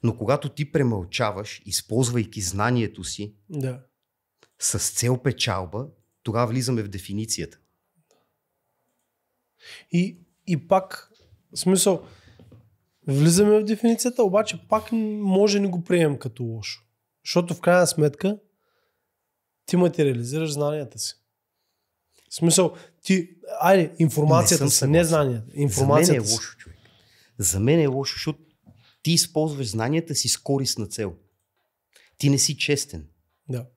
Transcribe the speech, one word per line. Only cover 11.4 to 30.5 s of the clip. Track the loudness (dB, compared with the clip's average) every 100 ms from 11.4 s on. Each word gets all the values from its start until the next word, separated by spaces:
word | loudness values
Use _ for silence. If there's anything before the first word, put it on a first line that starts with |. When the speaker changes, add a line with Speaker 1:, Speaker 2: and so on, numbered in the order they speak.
| _
Speaker 2:
в | -4
смисъл, | 0 2 2 0 -4 -20 _ _ -20 -20 _ _ _ _ -4
влизаме | 4 4 6 6 4
в |
дефиницията, | 2 0 2 2 -2 0
обаче | 2 2 0 -6 -2
пак | -2 -2
може | -4 -4 -4 0 4 4 4
не | 0
го | -2
приемем | 0 2 2 0
като | -8 -8
лошо. | -8 -8 -10 -14 _ _ _ _ -2
Защото | -2 0
в | -2
крайна | 2 4 4
сметка | 2 0 0 -4 -4 _ _ _ _ _ _ _ _ _ _ _ _ -2
ти | 2
материализираш | 2 4 0 0 -4 -6 -4
знанията | -2 -2 -4 -8 -10
си. | -10 -10 _ _ _ _ _ _ _ _ _ _ _
В | 0
смисъл, | 2 4 2 0 -20 _
ти, | 0 0 0 -10 -14 -2
айде, | 4 4 4 2
информацията | 0 2 4 4 4 2
Speaker 1:
Не | 2
съм |
Speaker 2:
си, | 2
Speaker 1:
съгласен. | 4
Speaker 2:
не | 2
знанията, | 4 2 0 -2 -8
информацията | -4 -2 2 4 4 4
Speaker 1:
За |
мен | 2
е | 0
Speaker 2:
си. |
Speaker 1:
лошо, | -4 -6 -16
човек. | -20 -20 _ _ _ _ _ _
За | -2 0
мен | 2 4
е | 2
лошо, | 0 -6 -6
защото | -8 -8 _ _ _ _ _ _
ти | -2
използваш | 0 0 0 -2 -4 -6
знанията | -2 0 -2 -2 -4
си | -2
с | -4
корисна | -2